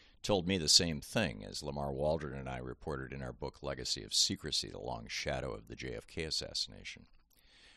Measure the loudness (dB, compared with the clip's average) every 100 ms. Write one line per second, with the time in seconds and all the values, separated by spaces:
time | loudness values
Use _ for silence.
0 | -20 -6 2 4 4 4 8 8 6 0
1 | -2 0 0 0 -8 -6 -4 -2 -2 2
2 | 4 4 0 -6 -6 -6 -6 -8 -6 -4
3 | -4 -6 -6 -6 -6 -4 -4 -2 -2 -2
4 | 2 4 6 4 0 0 0 -4 -6 -6
5 | -6 -4 -2 0 -2 -6 -10 -10 -8 -8
6 | -8 -6 -4 -2 -2 -4 -4 -6 -12 -14
7 | -16 -20 _ _ -20 -20 -20